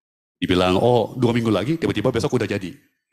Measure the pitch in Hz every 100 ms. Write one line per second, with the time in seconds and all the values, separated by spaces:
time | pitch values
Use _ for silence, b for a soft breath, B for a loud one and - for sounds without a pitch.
0 | _ _ _ - 90 90 92 92 117 123
1 | 104 - 113 117 113 98 110 165 104 101
2 | 120 117 147 131 101 101 92 - _ _
3 | _